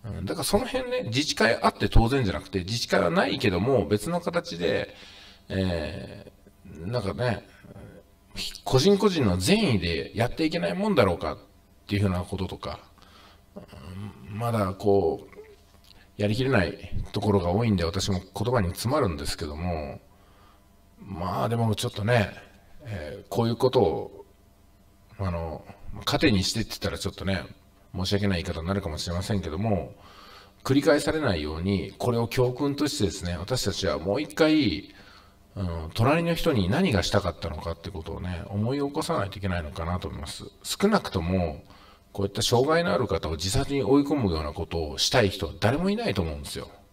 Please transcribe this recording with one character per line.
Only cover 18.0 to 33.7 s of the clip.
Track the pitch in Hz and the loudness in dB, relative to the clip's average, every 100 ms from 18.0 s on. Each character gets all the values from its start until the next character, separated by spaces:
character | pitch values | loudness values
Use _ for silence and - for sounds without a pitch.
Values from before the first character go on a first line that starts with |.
| 98 | 0
も | 92 | -2
言 | - - 107 | -4 -4 0
葉 | 123 | 2
に | 85 | 0
詰 | - 113 | -2 0
ま | - | 2
る | 101 | 0
ん | 73 | 0
で | |
す | 69 - | -6 -4
け | |
ど | 78 | -6
も、 | 73 87 82 71 - - _ - - - - _ - _ - | -4 -4 -4 -6 -12 -18 _ -20 -20 -20 -20 _ -20 _ -20
ま | - 95 92 - | -12 -6 -4 -2
あ | 113 | 0
で | |
も | 117 117 | 2 2
ち | 104 | 0
ょ | 120 | -4
っ | |
と | - | -2
ね、 | 101 120 98 - - - - - | 2 2 2 -4 -20 -20 -20 -18
え | 113 101 76 101 | -10 -10 -8 -12
ー、 | - | -4
こ | 123 | 0
う | 117 | 0
い | |
う | |
こ | 117 127 | 2 4
と | 123 | 4
を、 | 92 76 - - - _ _ _ - _ - _ _ - | 4 2 -6 -14 -20 _ _ _ -20 _ -20 _ _ -6
あ | 92 | -4
の、 | 85 82 76 - - - 104 | -4 -6 -10 -14 -14 -12 -8
糧 | - - 156 | -2 2 4
に | 101 | 4
し | 92 | 2
て | 117 | -2
っ | |
て | 104 | -4
言 | - | -4
っ | |
た | 98 | -6
ら | - | -4
ち | 95 | -6
ょ | |
っ | |
と | - | -4
ね、 | 92 95 64 - - - - | -2 -2 -4 -18 -20 -20 -12
申 | 90 | -6
し | 90 | 0
訳 | 101 101 | 2 2
な | 90 | 0
い | |
言 | 87 | -2
い | |
方 | 80 | -4
に | 82 | -2
な | |
る | 98 | -2
か | 87 | -2
も | 87 | -6
し | - | -4
れ | |
ま | 87 | -4
せ | 90 | -2
ん | 104 | -2
け | 82 | -2
ど | 82 | -4
も、 | 110 95 67 - - - - - - _ | 0 0 -2 -14 -20 -20 -20 -20 -20 _
繰 | - | 2
り | 131 | 4
返 | - 294 | 6 4
さ | - | 2
れ | - | 0
な | 285 | 0
い | 87 | 0
よ | 73 78 | -2 -2
う | |
に、 | 92 98 95 - | 0 0 -2 -2
こ | 120 | 0
れ | 117 | 0
を | 117 | 0
教 | - 123 | 2 0
訓 | 127 143 | 2 -2
と | 143 302 | 0 -2
し | - | 0
て | |
で | 98 | -2
す | - | -2
ね、 | 87 87 | -6 -6
私 | 98 127 | -4 -2
た | 101 | -2